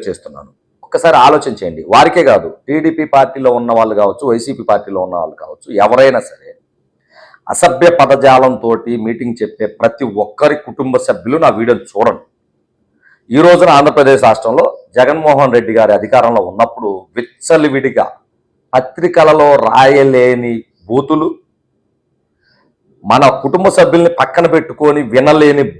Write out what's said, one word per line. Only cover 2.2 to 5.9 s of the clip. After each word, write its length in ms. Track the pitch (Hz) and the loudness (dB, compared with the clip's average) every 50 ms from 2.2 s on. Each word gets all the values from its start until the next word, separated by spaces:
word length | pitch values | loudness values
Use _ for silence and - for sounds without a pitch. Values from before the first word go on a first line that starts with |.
| 151 135 | 2 2
కాదు, 200 | 110 98 - 101 - - _ | 2 0 -2 -6 -14 -16 _
టీడీపీ 400 | - 143 156 156 160 156 156 151 - - | -6 -6 -4 -4 -4 -4 -4 -6 -2 0
పార్టీలో 360 | 135 135 - - 139 131 127 120 120 | 0 0 0 -2 -2 -2 -2 0 0
ఉన్న 100 | 120 120 117 113 | -2 -2 0 0
వాళ్ళు 180 | 110 110 107 104 | 0 0 0 0
కావచ్చు, 240 | 104 98 95 - 143 131 | 0 -2 -2 -4 -4 -4
వైసీపీ 340 | 113 117 117 - 101 107 104 - | -4 -4 -4 -8 -12 -8 -2 -2
పార్టీలో 280 | 104 98 - 101 98 92 92 | -2 -2 -2 -6 -8 -8 -6
ఉన్న 100 | 90 90 87 | -6 -6 -8
వాళ్ళు 140 | 82 76 - _ | -8 -8 -10 _
కావచ్చు, 280 | 78 80 78 - _ - - 98 101 | -20 -20 -20 -20 _ -8 -2 0 0
ఎవరైనా 360 | 107 | 2